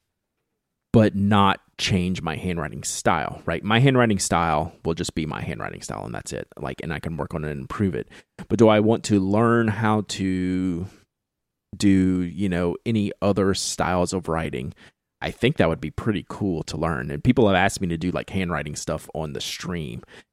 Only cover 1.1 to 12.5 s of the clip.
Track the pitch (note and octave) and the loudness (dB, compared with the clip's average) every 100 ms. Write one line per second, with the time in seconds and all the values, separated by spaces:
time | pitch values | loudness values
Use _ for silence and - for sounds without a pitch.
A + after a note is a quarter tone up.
1.1 | G2 G2+ G#2 G2 - _ - - F#2+ F2+ | 4 2 4 4 2 _ -6 0 0 0
2.1 | F2+ E2 D2+ F#2 E2 D2+ C#2 - - A#2 | -2 -6 -6 -4 -4 -6 -8 -8 -2 0
3.1 | E2+ G1+ - - E2+ G2+ A2+ C#3 B2+ A#2 | 0 -2 -6 -6 -4 2 4 6 6 4
4.1 | G2 - E2+ E2+ D2+ E2+ - E2 E2 D2+ | 2 2 2 2 0 -2 -6 -6 -4 -4
5.1 | - D#2 G1+ - A#1 G1+ G1+ - G1+ G#1+ | -4 -4 -6 -8 -8 -10 -10 -10 -10 -8
6.1 | A1+ - G1+ - - C2+ C2 D#2+ D2+ E2 | -10 -8 -10 -10 -10 -10 -8 -8 -8 -6
7.1 | D#2+ D2 E2 D2+ C#2+ C2 - G2 B1+ - | -6 -6 -6 -6 -6 -10 -2 -2 -2 -8
8.1 | - _ - - G#2+ A2 G#2+ G#2+ A#2 - | -18 _ -20 -4 6 8 8 4 0 2
9.1 | G#2 F#2+ G2+ A#2 A#2 A2+ G2+ A2 G#2+ G2 | 2 4 2 4 4 2 0 0 0 -2
10.1 | - F#2+ F#2 F#2 F#2 F#2 E2+ F#2+ - _ | -4 -2 0 0 0 -2 -2 -6 -12 _
11.1 | _ _ _ _ _ _ - G2+ F#2+ F#2 | _ _ _ _ _ _ 0 4 6 4
12.1 | F#2 F2+ E2+ G2 | 2 -2 -4 -2